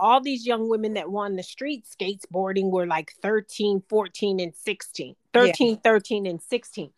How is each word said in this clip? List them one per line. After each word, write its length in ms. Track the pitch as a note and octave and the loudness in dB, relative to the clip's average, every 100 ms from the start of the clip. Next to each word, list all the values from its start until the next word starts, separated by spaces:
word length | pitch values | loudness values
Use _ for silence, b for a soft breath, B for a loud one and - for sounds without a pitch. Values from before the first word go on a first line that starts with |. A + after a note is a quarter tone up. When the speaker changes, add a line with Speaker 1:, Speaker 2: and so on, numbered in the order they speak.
Speaker 1:
all 200 | G3+ B3+ | 4 4
these 240 | C4+ C4 A#3+ | 4 -4 -2
young 220 | A3+ A3+ | -2 0
women 240 | A3 G#3+ | -2 -2
that 160 | G#3+ E3 | -4 -4
won 240 | G3+ G3+ F#3+ | -4 -4 -6
the 60 | |
street 420 | - - C#4 C4+ - | -8 -10 -8 -8 -12
skateboarding 840 | - F#3+ G3+ - F3+ F#3+ G3 F#3+ | -8 -6 -6 -6 -4 -2 0 0
were, 160 | F#3 F3 | 0 0
like, 260 | D#3+ D#3 - | -2 -4 -6
thirteen, 600 | - G#3+ G#3 - G#3 G3 - | 0 0 -2 -4 0 0 0
fourteen, 500 | G#3+ F#3+ - G3+ F#3+ | -2 -2 -4 -2 -2
and 160 | F3 | -4
sixteen. 640 | - - G3 - - B2+ - _ | -6 -8 -8 -10 -12 -12 -14 _
Speaker 2:
Yeah. 60 | A#3+ | 4
Speaker 1:
Thirteen, 380 | B3 - A#3+ A3 | 4 4 2 2
thirteen, 460 | A#3 G#3+ - G#3 F#3+ | 4 4 2 -4 -4
and 140 | E3+ | -6
sixteen. 520 | - A#3+ - - D3 | -6 -6 -6 -14 -14